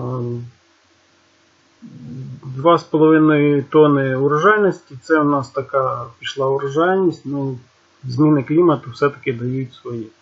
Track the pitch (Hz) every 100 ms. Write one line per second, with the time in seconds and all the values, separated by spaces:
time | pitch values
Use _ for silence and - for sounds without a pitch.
0 | 123 127 120 120 120 - _ _ _ _
1 | _ _ _ _ _ _ _ _ - -
2 | 156 143 135 127 135 131 160 160 - 156
3 | 156 156 156 151 147 143 - 156 151 139
4 | 135 131 139 151 190 214 196 - - 131
5 | - 156 147 143 127 139 127 135 127 123
6 | 120 - 131 139 135 135 139 147 175 190
7 | 180 156 131 143 135 123 - _ _ _
8 | 127 123 151 147 123 156 175 131 127 -
9 | 143 139 - 117 123 131 123 - 123 120
10 | 110 _